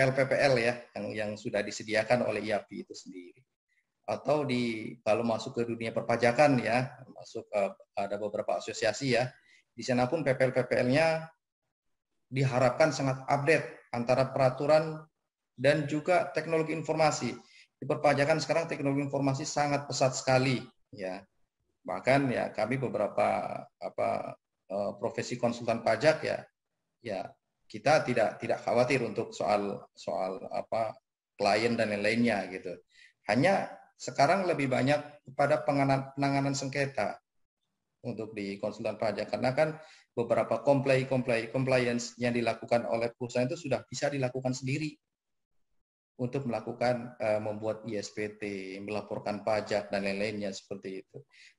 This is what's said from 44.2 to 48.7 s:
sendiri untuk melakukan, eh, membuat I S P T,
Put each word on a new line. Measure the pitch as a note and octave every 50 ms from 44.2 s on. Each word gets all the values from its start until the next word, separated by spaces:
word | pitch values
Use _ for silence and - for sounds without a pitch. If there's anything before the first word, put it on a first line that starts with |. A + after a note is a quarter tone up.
| B2+ B2 - C3 C3 B2+
sendiri | B2+ - C3+ C3 C#3 D#3 D#3 D3+ C#3 _ _ _ _ _ _ _ _ _ _ _ _ _ _ _ _ _ _ _ _ _ _ _ _ -
untuk | B2+ A#2+ - C#3 C3+ A#2+
melakukan, | A2+ G#2+ - A#2 A#2 - A#2+ B2 B2 A#2 - - -
eh, | - G#2+ A2 G#2+ G#2+
membuat | G#2+ A2 G#2 G#2+ A2 A2 G#2+ - - A#2+
I | G#2+
S | G2+ G2 -
P | - G#2+ G#2+ G#2 G#2
T, | - A2 G#2 G2+ F#2+ F#2+ F#2+